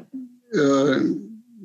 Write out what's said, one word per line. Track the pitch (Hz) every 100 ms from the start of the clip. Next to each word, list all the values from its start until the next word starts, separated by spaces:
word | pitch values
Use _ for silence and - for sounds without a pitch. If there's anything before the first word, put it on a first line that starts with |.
| - 262 254 - _
äh, | - 143 139 139 269 - - 202 - - -